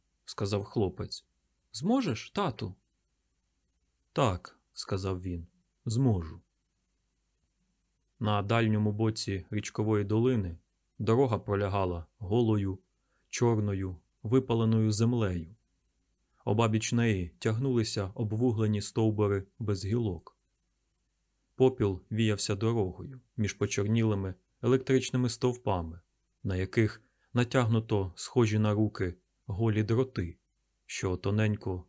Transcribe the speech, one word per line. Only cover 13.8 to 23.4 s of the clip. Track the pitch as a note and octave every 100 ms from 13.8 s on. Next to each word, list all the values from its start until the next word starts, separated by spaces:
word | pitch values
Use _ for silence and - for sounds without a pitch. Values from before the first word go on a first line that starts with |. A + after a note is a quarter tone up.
| F#2+ E2+ _ _
випаленою | A2 C3 C3 A2+ A2 A2+ A2
землею. | G#2 A2+ A#2+ G#2 F2+ E2+ - _ _ _ _ _ _ _ _ -
Обабіч | G#2 A2+ A2 -
неї | A#2+ A#2 G2 E2+ -
тягнулися | - A2 C#3 B2 G#2+ A2 F#2+ G#2
обвуглені | A2 A2 B2+ A2 G#2+ G#2
стовбури | - - A2 G#2 G#2 G2+ F#2+ -
без | G#2+ G2 F#2+
гілок. | A#2+ A2 E2 - - _ _ _ _ _ _ _ _ _ _ _ -
Попіл | C3 B2+ G#2 F#2 -
віявся | A2 A2 G#2 - G2+
дорогою | A2+ A#2 F#2 - - B2+ -
між | -